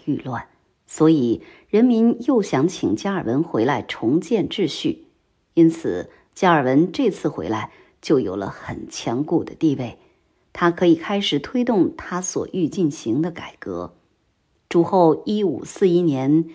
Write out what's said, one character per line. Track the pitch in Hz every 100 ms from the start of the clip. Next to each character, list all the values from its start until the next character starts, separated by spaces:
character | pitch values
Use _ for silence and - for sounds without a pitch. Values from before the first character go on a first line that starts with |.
| -
愈 | 139
乱， | 127 120 - _ _ _ -
所 | - 156
以 | 160 120 110 - - _
人 | 208
民 | 254 226 233 - -
又 | 254
想 | 190 - 160
请 | - 95 101
加 | 196
尔 | 190
文 | 110 127
回 | 165 120 117
来 | 127
重 | - - 113 151
建 | 185 226 -
秩 | - 165
序。 | - 151 - - _ _ _ _
因 | - 165
此， | 165 117 90 - _ _
加 | - 190
尔 | 165
文 | 127 135 180
这 | - 269
次 | 170 156
回 | - 82
来 | 110 - - _ _
就 | - 143
有 | 104 95
了 | 98
很 | - - - -
强 | - - 120
固 | 151 165
的 | 98
地 | - 160 131
位， | 120 - _ _ _ _ _
他 | - 175
可 | 170 180
以 | 165
开 | - 202
始 | 202 147
推 | - 247 247
动 | 220 151 -
他 | - 180
所 | 190 139 98
欲 | 190 156
进 | - 160
行 | 143 117 120
的 | 139
改 | 170 - -
革。 | - 87 87 _ _ _ _ _ _ _ -
主 | 175
后 | 170 190 165 151 -
一 | 214
五 | 196 123 -
四 | - 190
一 | 175
年， | 175 135 131 156 165